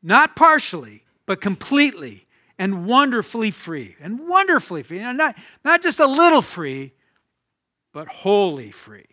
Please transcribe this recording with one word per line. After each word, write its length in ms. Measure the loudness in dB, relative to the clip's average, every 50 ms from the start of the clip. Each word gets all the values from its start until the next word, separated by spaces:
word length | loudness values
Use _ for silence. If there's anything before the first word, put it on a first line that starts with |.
Not 360 | -2 4 4 4 4 4 2
partially, 640 | 4 4 4 4 4 0 -4 -12 -12 -14 -14 -20 -20 _ _ _ _ _
but 140 | -6 -6 -4
completely 880 | -4 -6 -6 -6 -6 -2 2 2 2 2 0 -8 -16 -16 -18 -20 _ _ _ _ _ _ _
and 300 | -6 -4 -4 -4 -4 -4
wonderfully 640 | 2 2 2 2 2 0 -4 -4 -6 -6 -4 -4 -4
free." 460 | -6 -8 -14 -12 -12 -12 -12 -14 -18 _
And 300 | -14 -12 -12 -12 -8 0
wonderfully 560 | 0 0 2 2 0 0 0 -4 -12 -12 -10
free. 160 | _ -12 -10
And 180 | -10 -8 -4 -2
not, 160 | -2 -4 -4 -8 -20 -20 _ _ _
not 180 | 0 0 2
just 160 | 2 -2 2 2
a 80 | 2
little 340 | 2 4 4 6 6 6 4
free, 520 | 2 0 -10 -10 -8 -8 -8 -10 -12 -14 _ _ _ _ _ _ _ _ _ _ _ _ _ _ _ _ _ _ _ _
but 140 | _ -18 -16
wholly 640 | -16 -18 -8 0 2 2 2 2 0 -2 -8 -12 -16
free 380 | -20 -20 -20 -20 -20 -20 _ _